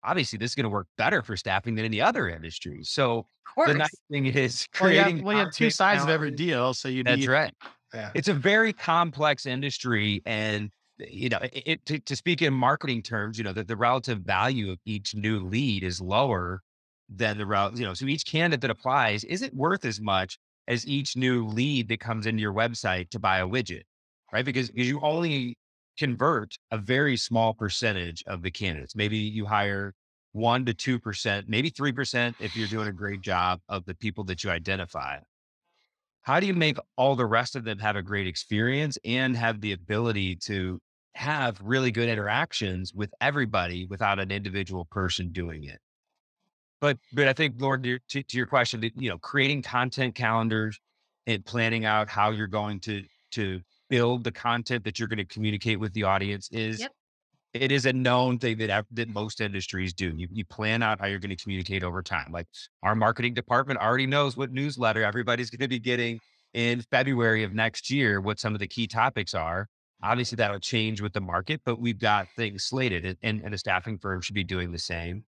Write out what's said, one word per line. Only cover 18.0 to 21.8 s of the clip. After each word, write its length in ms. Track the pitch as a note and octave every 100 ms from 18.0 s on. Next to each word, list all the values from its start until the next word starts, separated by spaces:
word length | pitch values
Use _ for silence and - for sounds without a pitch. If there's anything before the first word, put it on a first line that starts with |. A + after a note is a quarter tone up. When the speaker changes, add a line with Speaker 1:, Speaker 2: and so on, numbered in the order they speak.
| C3+
Speaker 1:
each 200 | D3+ -
candidate 340 | D#3 E3+ C#3+
that 100 | C3
applies 520 | A2 C3 C#3 A#2 G#2
isn't 300 | G#2 F3+ C4
worth 320 | C3 D3 F#3+ C3+
as 160 | G#2
much 360 | G#2+ F#2+ F#2 - _ _ -
as 180 | A#2+ C3
each 300 | C#3+ C#3 B2+
new 300 | B2+ B2 A2+
lead 400 | G#2+ C3+ C#3